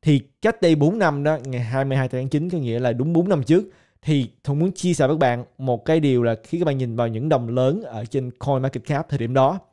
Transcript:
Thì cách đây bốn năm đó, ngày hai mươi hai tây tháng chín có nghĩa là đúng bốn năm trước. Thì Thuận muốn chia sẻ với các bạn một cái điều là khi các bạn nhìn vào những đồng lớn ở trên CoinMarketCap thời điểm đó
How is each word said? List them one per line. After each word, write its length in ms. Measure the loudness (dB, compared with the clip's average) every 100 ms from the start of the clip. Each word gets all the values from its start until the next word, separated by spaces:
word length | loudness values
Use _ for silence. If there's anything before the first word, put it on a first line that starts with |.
Thì 180 | 2 2 0 _
cách 200 | -2 2
đây 120 | 2
bốn 240 | 4 2 2
năm 260 | 0 0
đó, 140 | -2 -2
ngày 160 | -4 -6
hai 240 | -4 -2
mươi 140 | 0 0
hai 100 | -2
tây 120 | -4
tháng 80 | -2
chín 220 | -2 -2
có 80 | -4
nghĩa 200 | -2 -2
là 140 | -2
đúng 200 | -2 0
bốn 160 | 0 2
năm 140 | 0
trước. 220 | 4 2 2 _ _ _
Thì 280 | -2 0 0 _
Thuận 140 | -6 -2
muốn 140 | -2
chia 220 | -2 -2
sẻ 120 | 2 2
với 100 | 4
các 20 |
bạn 260 | 2 0 -6 _
một 260 | -4 -4
cái 160 | 0 2
điều 220 | 4 2
là 120 | 2 -2
khi 140 | -4 -2
các 60 |
bạn 140 | -2 -2
nhìn 180 | -4 -2
vào 120 | -2
những 200 | -2 0
đồng 200 | 0 0
lớn 340 | 0 0 0
ở 220 | -6 -10
trên 260 | -6 -6 -6
CoinMarketCap 760 | -8 -2 0 -2 -6 -4 -4 -2
thời 100 | -4
điểm 160 | 0
đó 240 | 2 2 2 -8